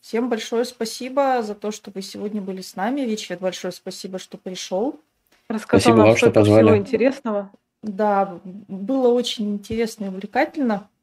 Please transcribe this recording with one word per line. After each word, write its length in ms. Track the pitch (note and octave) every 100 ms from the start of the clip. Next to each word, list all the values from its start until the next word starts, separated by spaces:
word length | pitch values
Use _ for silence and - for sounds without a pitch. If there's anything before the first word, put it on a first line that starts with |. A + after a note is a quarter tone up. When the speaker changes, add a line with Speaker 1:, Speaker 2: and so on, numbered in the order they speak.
Speaker 1:
Всем 260 | - A3 B3
большое 360 | A3+ - A#3 A#3+
спасибо 760 | - A3+ - B3 C4 C#4 B3+
за 140 | G#3+ G#3
то, 160 | G#3
что 180 | G#3+ - G3
вы 60 |
сегодня 400 | G3 G3+ G3+ G#3
были 200 | F#3+ F#3+
с 140 | F#3 -
нами. 260 | G3 C#4
Ричард, 380 | B3+ G#3+ - F3+
большое 320 | F#3 F3+ F#3
спасибо, 480 | F3+ - F#3 F#3+ F#3
что 180 | - F#3
пришел. 640 | - F3+ - F#3 B3 - _ _ _ _ _
Speaker 2:
Рассказал 320 | A3 - -
Speaker 3:
Спасибо 160 | B2 A2+
Speaker 2:
нам 100 | G#2+
Speaker 3:
вам, 100 | A#2
что 80 | A#3
Speaker 2:
столько 160 | G#3
всего 140 | G#2 G#2+
Speaker 3:
позвали. 200 | D#3 G#3+
Speaker 2:
интересного. 680 | G3 A3 B3 C4 A#3 G#3 G3 _ _ _
Speaker 1:
Да, 440 | G#3+ F#3+ G#3+ G3+ G3
б-, 140 | F3 F#3 F#3 -
было 400 | F#3+ G3 C4+ B3
очень 460 | A#3+ A#3+ - G#3
интересно 520 | G#3 G3+ A3+ A3+ - G3
и 40 |
увлекательно. 800 | F#3 G#3 B3 D#4+ D#4+ B3+ G3+ G3+ _